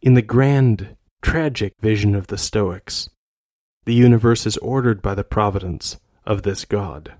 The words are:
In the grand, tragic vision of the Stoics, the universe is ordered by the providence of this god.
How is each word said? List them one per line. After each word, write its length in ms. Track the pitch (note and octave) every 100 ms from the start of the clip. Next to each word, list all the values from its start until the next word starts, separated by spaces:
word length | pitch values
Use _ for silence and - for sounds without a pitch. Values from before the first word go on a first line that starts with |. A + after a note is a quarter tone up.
In 140 | C3 B2
the 60 |
grand, 760 | G#2 A#2 C3+ C#3 C3 G#2 G2 - _ _
tragic 520 | - D#3+ D#3 B2+ G2+ _
vision 340 | A2 G#2+ G#2
of 140 | G2+ F#2
the 100 | G2+
Stoics, 720 | - - G2 F#2 - - - _ _ _ _ _ _ _ -
the 80 |
universe 520 | A#2+ B2 A#2 A#2 A#2 -
is 120 | G2+
ordered 440 | A2+ C3 B2 G#2+
by 140 | G2+ G2
the 80 |
providence 760 | G2+ - G#2 G2 F#2+ E2 - - _ _ -
of 180 | G2+
this 220 | G2+ F#2+ -
god. 480 | G2+ G2 C#2 D#2+ -